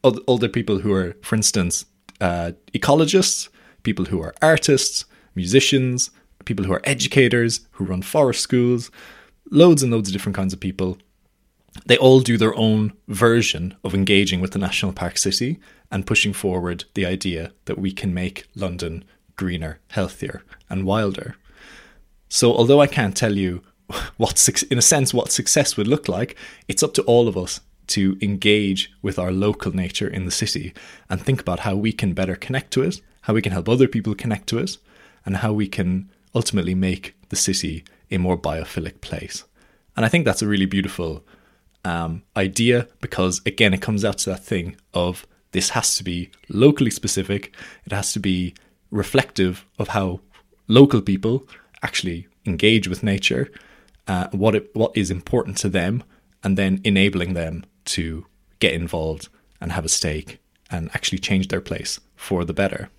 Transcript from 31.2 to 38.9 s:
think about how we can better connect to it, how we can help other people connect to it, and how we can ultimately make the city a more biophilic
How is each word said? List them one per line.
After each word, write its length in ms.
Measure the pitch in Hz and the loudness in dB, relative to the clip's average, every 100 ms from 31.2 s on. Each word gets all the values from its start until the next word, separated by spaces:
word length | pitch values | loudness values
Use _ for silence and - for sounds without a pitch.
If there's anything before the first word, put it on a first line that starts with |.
think 200 | - 135 | -2 -2
about 200 | - 87 | -2 -4
how 140 | 107 | -2
we 180 | 98 107 | -2 -2
can 220 | 110 101 | -2 -2
better 220 | 87 95 87 | -2 -4 -4
connect 360 | - 131 - | -6 -8 -2
to 100 | - | -2
it, 180 | 156 - _ _ | -2 -4 _ _
how 120 | - | -2
we 80 | 110 | 0
can 100 | 107 | 0
help 160 | 95 85 | -4 0
other 200 | 120 131 | 4 4
people 260 | 117 107 | 2 -4
connect 340 | 101 117 101 - | -4 -4 -6 -4
to 100 | 113 | -4
it, 200 | 190 - _ _ - _ | -4 -8 _ _ -20 _
and 140 | - 95 | -6 -2
how 140 | 110 | 0
we 140 | 107 98 | 0 -2
can 420 | - 90 92 95 _ _ | -2 -2 -2 -6 _ _
ultimately 400 | 127 - 107 87 | -4 -2 -2 -2
make 400 | 92 95 87 - _ _ | 0 0 -2 -8 _ _
the 80 | 98 | -4
city 480 | - 92 - 80 - _ _ | -2 -2 -4 -8 -14 _ _
a 80 | 95 | -2
more 180 | 90 90 | 0 0
biophilic 640 | - 80 80 - 80 | -2 -6 -8 -8 -8